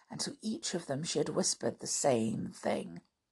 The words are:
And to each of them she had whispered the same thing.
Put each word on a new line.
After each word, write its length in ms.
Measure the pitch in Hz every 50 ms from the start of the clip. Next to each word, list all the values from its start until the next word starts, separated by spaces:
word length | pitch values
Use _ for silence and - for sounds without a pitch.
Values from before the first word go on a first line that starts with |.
| _ -
And 100 | - -
to 160 | - - - -
each 320 | - 220 - - - - -
of 140 | 170 -
them 160 | - 135 139 170
she 160 | - - 151
had 100 | 151 151
whispered 500 | - 175 190 - - - - 120 - -
the 80 | -
same 640 | - - - - 143 123 113 113 113 - - - -
thing. 500 | - - - - 214 - - 180 170 175 - _ _ _ _ _